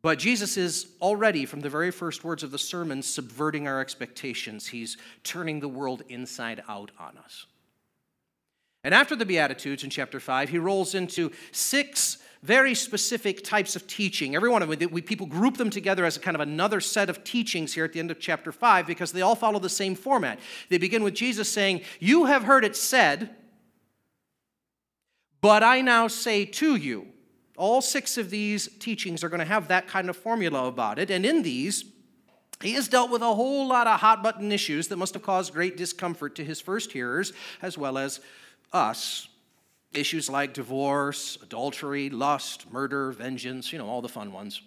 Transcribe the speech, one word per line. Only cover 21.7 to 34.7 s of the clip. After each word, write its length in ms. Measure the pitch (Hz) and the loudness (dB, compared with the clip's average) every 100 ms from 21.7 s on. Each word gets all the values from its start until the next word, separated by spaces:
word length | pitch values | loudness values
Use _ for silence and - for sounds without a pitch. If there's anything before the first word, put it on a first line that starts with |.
| 180 - - | 2 -6 -2
"You 260 | 175 320 | 6 6
have 200 | 277 277 | 8 6
heard 200 | 220 269 | 8 6
it 100 | 214 | 6
said, 600 | 202 - 254 170 143 214 - - _ _ _ _ _ _ _ _ _ _ _ _ _ _ _ _ _ _ _ | 0 2 6 6 4 -4 -12 -20 _ _ _ _ _ _ _ _ _ _ _ _ _ _ _ _ _ _ _
but 200 | 208 214 | 8 10
I 200 | 226 254 | 10 8
now 260 | 262 233 226 | 6 6 4
say 380 | 226 240 208 202 | 0 0 0 0
to 280 | - 311 | 0 2
you." 380 | 240 147 110 - - _ _ _ - | 2 0 -6 -8 -20 _ _ _ -2
All 260 | 190 247 | 2 4
six 340 | 262 285 - 247 | 2 -2 -2 -4
of 140 | 190 | -4
these 400 | 208 208 208 - - | -2 -2 -2 -6 -8
teachings 440 | 233 214 190 165 | -6 -4 -4 -4
are 60 | 165 | -4
gonna 160 | 170 | -4
have 240 | 160 214 165 | 0 0 2
that 180 | 185 185 | 2 2
kind 220 | 196 180 | -4 -2
of 80 | 170 | -6
formula 500 | 226 233 175 139 127 | -4 0 0 0 -2
about 320 | 123 110 110 | -2 -2 -2
it. 120 | 196 | -2
And 160 | 185 208 | 0 2
in 160 | 320 | 2
these, 420 | 175 123 160 202 - _ _ _ _ _ _ - | 0 -2 -2 -4 -8 _ _ _ _ _ _ -8
he 100 | - | -4
has 160 | 254 214 | -2 4
dealt 220 | 254 240 | 4 4
with 100 | 233 | 2
a 140 | 233 | 2
whole 320 | 208 262 277 269 | 2 2 0 2
lot 200 | 254 226 | 4 4
of 140 | 208 | 6
hot-button 500 | 214 214 214 208 208 | 6 6 4 0 -2
issues 380 | 202 - | 0 0